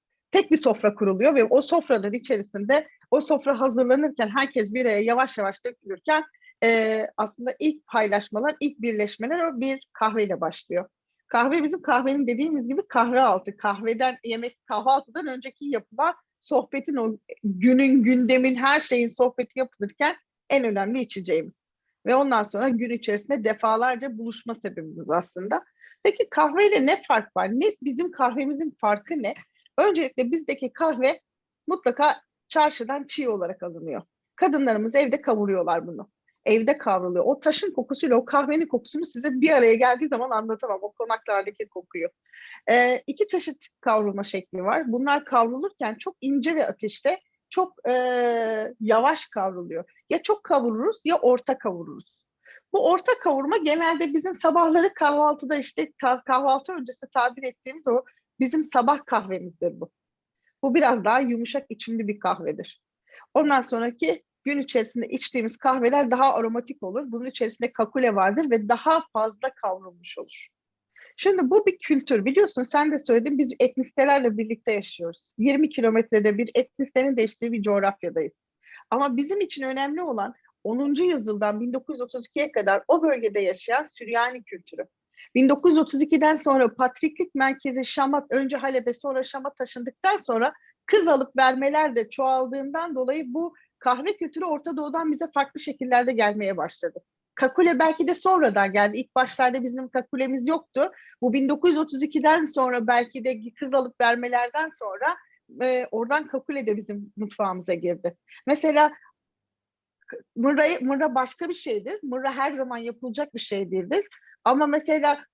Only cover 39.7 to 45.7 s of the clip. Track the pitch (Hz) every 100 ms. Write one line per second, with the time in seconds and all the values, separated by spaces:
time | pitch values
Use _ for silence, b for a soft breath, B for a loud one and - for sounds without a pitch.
39.7 | 226 247 240 294 247 262 220 220 220 247
40.7 | 190 208 - 226 220 - 202 196 208 208
41.7 | 185 180 175 170 _ B B B B -
42.7 | 240 247 254 - 277 415 370 - - -
43.7 | _ - 220 208 196 202 190 185 185 185
44.7 | 277 269 233 277 285 294 247 233 254 381